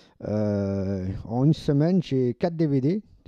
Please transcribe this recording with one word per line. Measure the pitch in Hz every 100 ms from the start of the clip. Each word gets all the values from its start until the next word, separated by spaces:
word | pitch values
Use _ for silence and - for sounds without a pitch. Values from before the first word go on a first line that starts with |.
| - - -
euh, | 107 104 101 98 98 95 98 92 - -
en | 117
une | 143
semaine, | 156 - 143 160 185
j'ai | - 131 123
quatre | 117 175 165
D | 160
V | 139
D. | 135 208 - -